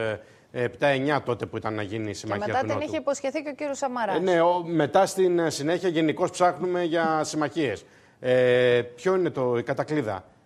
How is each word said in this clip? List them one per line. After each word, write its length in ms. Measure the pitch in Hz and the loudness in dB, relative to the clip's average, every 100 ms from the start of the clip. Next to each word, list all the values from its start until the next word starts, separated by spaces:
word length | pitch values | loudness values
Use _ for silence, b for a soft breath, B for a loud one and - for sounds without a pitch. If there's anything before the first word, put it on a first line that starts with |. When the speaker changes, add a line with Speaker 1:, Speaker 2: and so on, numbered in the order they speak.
| 110 101 B B B | -2 -4 B B B
Speaker 1:
επτά 360 | 123 120 - 143 | -4 -4 0 2
εννιά, 340 | 135 139 139 | 2 2 0
τότε 220 | - 113 104 | 0 -4 -4
που 120 | 110 | -6
ήταν 160 | 113 | -4
να 80 | 107 | -4
γίνει 280 | 101 110 107 | -4 -6 -6
η 40 | |
Συμμαχία 320 | 98 107 104 208 | -6 -6 -4 -2
Speaker 2:
Και 60 | |
μετά 80 | 247 | -2
Speaker 1:
του 40 | - | -2
Speaker 2:
την 80 | 294 | -4
Speaker 1:
Νότου. 120 | 302 | -4
Speaker 2:
είχε 80 | 311 | -4
υποσχεθεί 440 | 262 269 269 294 | -4 -4 -4 -6
και 60 | 294 | -8
ο 60 | 269 | -8
κύριος 220 | 294 269 | -8 -4
Σαμαράς. 380 | 269 247 208 170 | -4 -4 -2 0
Speaker 1:
Ε, 40 | |
ναι, 220 | 185 170 | 2 4
ο, 220 | 170 180 170 | 4 2 0
μετά 400 | 165 143 185 196 | 0 2 4 2
στην, 340 | 190 185 175 | 2 2 4
ε, 100 | 165 | 0
συνέχεια 400 | - 147 175 185 | -2 -2 -2 0
γενικώς 400 | 160 156 143 180 | 2 0 2 -2
ψάχνουμε 520 | - 180 175 180 180 | 2 2 2 -2 -2
για 400 | 170 165 160 156 | 0 0 0 0
συμμαχίες. 640 | 151 156 147 165 135 101 - b b b | -2 -2 -4 0 -2 -2 -10 b b b
Ε, 600 | 127 127 127 123 123 123 120 - | 2 4 6 6 6 4 0 -4
ποιο 200 | 185 185 | 0 2
είναι 140 | 165 | 0
το, 280 | 127 127 120 | 0 0 0
η 60 | |
κατακλείδα; 600 | 117 135 131 151 107 95 - b | -2 -4 -2 -2 -2 -6 -10 b